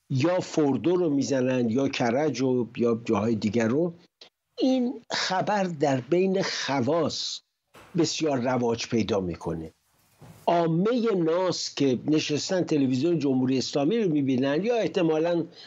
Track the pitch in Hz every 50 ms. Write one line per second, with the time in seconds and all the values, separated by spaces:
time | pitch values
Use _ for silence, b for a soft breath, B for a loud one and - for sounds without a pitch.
0 | B - 139 127 139 170 180 185 - - - 160 151 139 127 110 101 165 185 180
1 | 180 156 143 139 123 110 139 131 127 127 127 127 120 113 110 135 139 135 - -
2 | 127 117 113 135 156 151 123 117 135 131 127 123 117 113 - 110 117 117 117 113
3 | 120 - 113 98 107 120 117 101 107 107 98 120 113 110 123 151 175 175 170 B
4 | B B _ - B B B _ _ _ _ - 370 262 262 262 247 247 415 427
5 | - - - - - - 185 185 147 165 208 202 190 185 170 135 151 143 135 127
6 | 120 - 170 180 190 190 185 196 - - - - - - 139 139 117 127 160 170
7 | 151 117 - - - - - - _ _ _ _ _ _ - - - - - 170
8 | 156 - - - 156 151 135 127 117 131 127 123 120 117 117 113 - - 123 113
9 | 104 90 113 98 92 87 82 - - 85 82 82 80 80 - _ _ _ _ _
10 | _ _ _ - - - - - - 175 170 175 170 165 160 170 190 220 254 240
11 | 214 226 202 185 165 160 165 180 185 180 156 - - - - - 139 135 123 107
12 | - 143 151 156 135 - 147 135 - - 196 180 156 - 160 147 139 127 131 127
13 | 143 175 170 156 135 143 131 131 127 123 135 127 117 - - 151 143 160 226 233
14 | 214 180 151 147 139 131 131 120 135 139 143 160 196 240 240 226 196 156 - 202
15 | 170 160 156 156 160 175 175 170 160 165 B B B